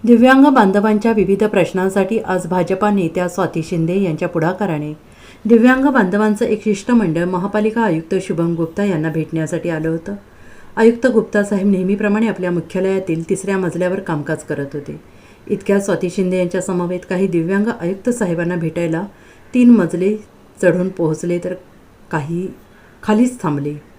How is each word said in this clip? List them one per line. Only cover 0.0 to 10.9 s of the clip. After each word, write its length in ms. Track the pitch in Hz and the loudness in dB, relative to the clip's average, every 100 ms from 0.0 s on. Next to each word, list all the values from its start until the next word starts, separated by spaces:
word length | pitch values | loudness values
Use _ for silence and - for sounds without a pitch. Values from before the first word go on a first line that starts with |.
दिव्यांग 420 | 220 233 254 262 | 6 6 8 8
बांधवांच्या 680 | 285 269 196 202 214 214 226 | 6 6 4 2 2 2 2
विविध 320 | 226 185 196 | 2 2 2
प्रश्नांसाठी 760 | 208 208 170 185 190 196 190 220 | 2 2 0 0 0 0 0 -2
आज 280 | - 180 175 | -2 -4 -2
भाजपा 420 | 185 175 190 208 | -2 0 0 0
नेत्या 400 | 202 165 180 175 | 0 0 -2 -4
स्वाती 340 | 175 175 165 | -2 -4 -4
शिंदे 360 | 160 170 165 190 | -4 -2 0 0
यांच्या 280 | 190 151 170 | -2 -2 -4
पुढाकाराने 680 | 170 156 190 202 151 151 151 - - - - | -2 -2 -2 -4 -4 -6 -12 -18 -20 -20 -8
दिव्यांग 400 | 208 233 247 262 | 4 6 6 4
बांधवांचं 600 | 277 262 185 202 214 208 | 2 2 2 2 0 0
एक 180 | 233 208 | -2 -2
शिष्टमंडळ 600 | 220 202 - 240 185 156 | -2 -2 0 2 2 0
महापालिका 580 | 175 180 190 214 214 226 | -2 -2 -2 -2 0 0
आयुक्त 340 | 220 160 165 190 | 0 -2 -2 -6
शुभम 340 | - 165 170 | -4 -2 -2
गुप्ता 280 | 165 165 185 | -2 -4 -2
यांना 260 | 202 165 156 | -2 -2 -2
भेटण्यासाठी 600 | 160 156 160 156 170 170 | -4 -4 -4 -4 -4 -4
आलं 200 | 160 160 | -4 -4
होतं. 260 | 160 165 202 - - - - - | -4 -8 -14 -14 -20 -20 -20 -10
आयुक्त 320 | - 220 | 4 4